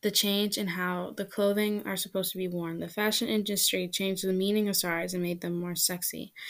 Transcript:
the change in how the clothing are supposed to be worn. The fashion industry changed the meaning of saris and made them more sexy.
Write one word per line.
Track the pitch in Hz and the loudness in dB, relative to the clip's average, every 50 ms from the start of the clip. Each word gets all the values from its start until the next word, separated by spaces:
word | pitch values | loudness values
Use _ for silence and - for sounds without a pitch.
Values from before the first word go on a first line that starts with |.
| - | -2
the | 208 | 0
change | 202 - - 202 202 202 208 208 202 - | 2 2 2 4 2 2 2 2 0 0
in | 208 | -2
how | 185 170 180 180 180 180 180 180 - - | -2 -2 -2 -2 0 0 -2 -4 -4 -6
the | - 196 | -6 -6
clothing | 190 - - 202 202 202 208 208 208 208 208 202 | -4 0 2 2 4 4 4 2 2 0 -2 -2
are | 196 196 | -4 -4
supposed | 180 - - - 190 185 - | -4 -4 -2 -2 -2 -2 -2
to | - 185 | -2 -4
be | 185 180 | -4 -2
worn. | 175 175 170 165 165 165 | -2 -2 -2 -2 -4 -4
The | 165 170 | -6 -6
fashion | - - 208 214 220 - 240 - | -2 0 2 2 2 2 2 2
industry | 220 214 202 208 202 185 - - - 185 180 180 | 2 2 2 2 2 2 2 4 2 2 0 -2
changed | - - 190 190 190 190 - | -2 -2 0 0 0 0 0
the | 190 185 | 0 2
meaning | 185 190 202 208 214 214 202 | 2 2 4 4 4 2 2
of | 196 | 2
saris | - - 180 170 170 175 180 185 | 2 2 0 0 -2 -2 -2 -2
and | 180 | -2
made | 175 175 175 175 | -2 -2 -2 -2
them | - 175 175 175 | -2 -2 -2 -2
more | 175 175 175 | -2 -2 0
sexy. | - - - 180 180 175 - - - - - - - - - | 0 0 0 0 -2 -4 -6 -6 -6 -10 -12 -14 -14 -12 -12